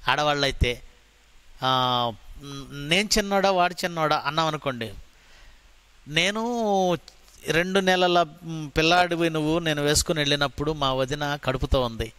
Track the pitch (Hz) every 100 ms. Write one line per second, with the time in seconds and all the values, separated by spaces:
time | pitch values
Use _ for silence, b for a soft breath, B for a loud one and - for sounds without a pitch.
0 | - 135 151 143 139 131 123 120 - -
1 | _ _ _ - - - 131 131 127 123
2 | 120 107 - - 143 139 131 139 143 175
3 | 208 214 202 196 190 190 175 180 180 170
4 | 156 151 123 156 160 151 139 123 110 -
5 | - b b b b b b - _ -
6 | - 151 180 208 226 240 214 196 185 170
7 | - - - - - 156 180 190 185 185
8 | 180 175 170 156 165 160 151 160 160 175
9 | 180 170 170 160 151 160 165 147 147 147
10 | - 165 143 143 143 - 147 156 139 131
11 | 131 143 147 143 - 127 143 139 123 113
12 | 113